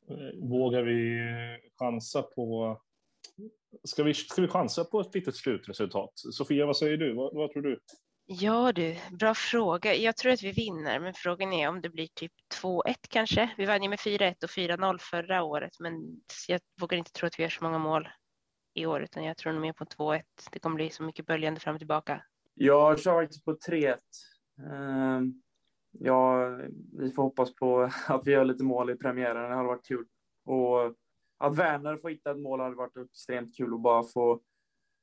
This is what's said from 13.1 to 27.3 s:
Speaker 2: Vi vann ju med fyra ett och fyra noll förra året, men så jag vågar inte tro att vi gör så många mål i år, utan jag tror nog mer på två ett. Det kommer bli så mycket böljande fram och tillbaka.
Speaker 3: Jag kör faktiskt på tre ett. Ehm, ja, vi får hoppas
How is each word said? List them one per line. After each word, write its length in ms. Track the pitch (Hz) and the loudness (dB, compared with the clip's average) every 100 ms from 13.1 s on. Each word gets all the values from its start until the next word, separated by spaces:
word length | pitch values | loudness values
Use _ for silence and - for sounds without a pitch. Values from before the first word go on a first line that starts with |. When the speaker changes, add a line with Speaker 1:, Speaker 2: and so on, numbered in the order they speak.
| 226 220 - 233 - | 0 2 2 0 0
Speaker 2:
Vi 80 | 196 | 2
vann 180 | 202 | 2
ju 60 | 196 | 0
med 100 | 202 | -2
fyra 260 | 214 202 190 | -2 2 2
ett 160 | 180 | 0
och 60 | 165 | -8
fyra 240 | - 175 175 | -4 -2 0
noll 240 | 190 180 | 0 -2
förra 440 | - 170 170 185 | -4 -6 0 0
året, 360 | 160 147 151 _ | 0 -2 -6 _
men 140 | 165 165 160 160 _ | -8 -8 -12 -16 _
så 200 | - - | -14 -2
jag 100 | 175 _ - | -2 _ -10
vågar 160 | 175 180 | -4 -2
inte 140 | 170 | -4
tro 160 | - 170 | -4 -4
att 120 | - | -2
vi 40 | |
gör 60 | 165 | -4
så 140 | - | -2
många 140 | 165 160 | -2 -2
mål 300 | 156 156 156 - _ _ _ _ _ | 0 0 -2 -16 _ _ _ _ _
i 120 | - 160 | -6 -4
år, 180 | 147 | -4
utan 200 | 147 - | -6 -8
jag 140 | 160 165 | -8 -6
tror 160 | 160 | -4
nog 80 | 160 | -4
mer 120 | 156 | -4
på 120 | 160 156 | -8 -14
två 280 | - 151 | -6 -2
ett. 340 | 156 - - - | -2 -4 -20 -16
Det 80 | - | -8
kommer 160 | 160 160 | -6 -4
bli 140 | 160 | -4
så 140 | - | -6
mycket 220 | 160 156 160 | -10 -10 -2
böljande 340 | 160 156 156 | -2 0 -4
fram 160 | - 151 | -6 -6
och 40 | |
tillbaka. 440 | 151 151 - 143 - _ _ | -2 -2 -2 -8 -8 _ _
Speaker 3:
Jag 460 | - 139 143 151 151 | 2 6 10 8 6
kör 220 | 185 170 | 4 2
faktiskt 240 | 160 - - | 2 -4 -6
på 100 | 156 | -6
tre 300 | - 165 143 | -2 0 2
ett. 180 | 123 _ - - _ _ - 131 | 0 _ -20 -20 _ _ -18 -12
Ehm, 720 | 139 139 135 131 131 127 127 _ _ _ _ _ | -10 -4 0 2 2 0 -4 _ _ _ _ _
ja, 540 | - 127 131 127 127 127 123 139 - - - | -4 2 4 6 4 0 -4 -12 -14 -16 -6
vi 120 | 131 | -6
får 120 | 131 | 0
hoppas 320 | 135 | -2